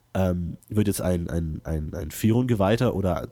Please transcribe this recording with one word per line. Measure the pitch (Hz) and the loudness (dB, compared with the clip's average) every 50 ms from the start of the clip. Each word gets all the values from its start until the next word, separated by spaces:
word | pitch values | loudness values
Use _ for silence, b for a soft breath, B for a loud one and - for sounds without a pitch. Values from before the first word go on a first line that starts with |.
| b _ - | b _ -2
ähm, | 95 95 92 87 87 85 82 - - _ | 0 2 2 2 0 -2 -6 -8 -10 _
wird | - 107 107 104 | -4 0 0 2
jetzt | 101 95 - | 2 2 0
ein, | - 90 90 85 85 - | 0 0 0 0 -2 -2
ein, | - 85 82 78 78 - - | -2 -2 -2 -2 -4 -6 -6
ein, | - 80 76 - 80 - | -4 -4 -4 -4 -4 -6
ein | 90 78 76 | -8 -8 -8
Firon-Geweihter | - - - 110 113 123 131 123 120 98 95 95 113 117 127 120 - | -6 0 2 2 4 4 2 2 2 2 4 4 4 2 2 0 0
oder | 95 95 92 85 76 64 - | 0 0 0 0 -2 -4 -8